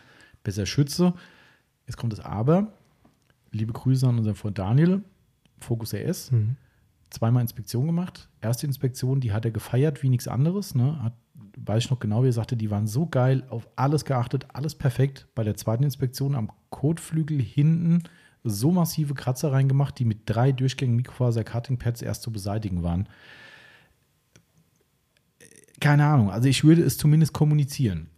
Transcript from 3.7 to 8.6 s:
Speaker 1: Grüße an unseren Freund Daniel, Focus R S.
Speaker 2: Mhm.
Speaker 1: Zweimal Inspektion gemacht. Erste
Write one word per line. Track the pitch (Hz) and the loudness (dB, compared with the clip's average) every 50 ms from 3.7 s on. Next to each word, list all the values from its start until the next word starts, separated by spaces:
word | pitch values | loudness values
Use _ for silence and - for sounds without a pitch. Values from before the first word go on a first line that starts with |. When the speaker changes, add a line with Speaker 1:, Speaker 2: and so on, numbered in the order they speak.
| 113 | -6
Speaker 1:
Grüße | - - 127 131 131 131 127 | -2 0 2 2 4 2 2
an | 120 117 | 2 2
unseren | 110 107 101 | 0 0 -2
Freund | - - 104 92 - | -4 -6 -6 -6 -4
Daniel, | 92 95 117 139 165 175 185 202 208 - _ _ _ _ _ _ _ _ _ _ | -2 2 4 4 4 4 2 0 -2 -8 _ _ _ _ _ _ _ _ _ _
Focus | - - 120 117 107 - - | -6 -6 -4 -4 -4 -6 -6
R | 101 104 | -6 -4
S. | 147 190 - - - 131 | -4 -4 -6 -4 -2 0
Speaker 2:
Mhm. | 113 104 110 131 - _ _ _ _ _ _ _ _ _ _ | 0 0 0 -2 -6 _ _ _ _ _ _ _ _ _ _
Speaker 1:
Zweimal | - - 117 113 120 123 120 | -8 -4 0 0 2 2 0
Inspektion | 107 - - 101 - - 120 135 | -2 -4 -10 -10 -6 -4 -4 -2
gemacht. | 165 170 170 180 175 - - - - _ _ | -2 -2 -2 -4 -6 -8 -14 -20 -20 _ _
Erste | - 110 120 - | -4 -4 -4 -2